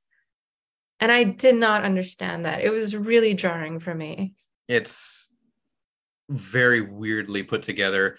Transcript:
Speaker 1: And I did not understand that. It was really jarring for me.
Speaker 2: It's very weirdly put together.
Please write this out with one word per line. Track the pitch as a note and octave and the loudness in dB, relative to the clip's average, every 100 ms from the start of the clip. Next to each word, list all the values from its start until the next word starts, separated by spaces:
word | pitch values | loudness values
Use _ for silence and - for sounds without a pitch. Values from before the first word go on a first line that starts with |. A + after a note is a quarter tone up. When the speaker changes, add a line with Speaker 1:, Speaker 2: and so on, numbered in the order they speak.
| _ _ _ _ _ _ _ _ _ - | _ _ _ _ _ _ _ _ _ -2
Speaker 1:
And | A3+ | 2
I | A#3+ | 4
did | A3+ - B3+ A#3 | 4 4 4 6
not | A3+ G#3+ G3+ | 4 2 2
understand | F#3+ F#3 - F#3 E3+ E3 | 0 -2 -8 -8 -6 -4
that. | - | -2
It | G#3 | 0
was | A3 A3 | 0 -2
really | G#3 G#3+ A#3 A3 | -4 2 4 4
jarring | F#3+ F#3 E3+ D#3 E3 | 2 -2 -4 -6 -8
for | E3+ D#3+ | -8 -8
me. | D#3 E3 F#3+ - _ _ - | -8 -8 -8 -10 _ _ -2
Speaker 2:
It's | A#2+ - - - - - _ _ _ _ _ _ _ _ _ - | -2 -2 -6 -6 -8 -12 _ _ _ _ _ _ _ _ _ -12
very | C3+ G2+ B2+ B2 A#2+ | -12 -4 2 4 4
weirdly | G2+ G2+ G#2+ A2 G2+ G2+ | 0 -6 -4 -4 -4 -6
put | F#2+ A2 | -4 -6
together. | - G2 G2 G2 G2 | -4 -2 0 2 0